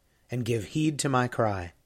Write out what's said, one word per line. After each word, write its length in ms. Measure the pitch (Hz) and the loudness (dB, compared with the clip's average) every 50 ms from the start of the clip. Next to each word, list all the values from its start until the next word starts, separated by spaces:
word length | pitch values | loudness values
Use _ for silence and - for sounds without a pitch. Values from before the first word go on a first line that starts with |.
| _ _ _ _ _ - | _ _ _ _ _ -6
and 140 | 123 127 117 | -6 -4 -2
give 200 | 117 117 110 90 | 0 -2 -2 -2
heed 340 | - - 156 156 156 147 127 | -4 -2 0 0 0 0 0
to 100 | - 143 | 0 2
my 180 | 131 123 123 | 2 2 2
cry. 460 | 120 - - 113 107 98 92 87 87 - _ _ | 2 2 2 2 2 0 -2 -6 -8 -12 _ _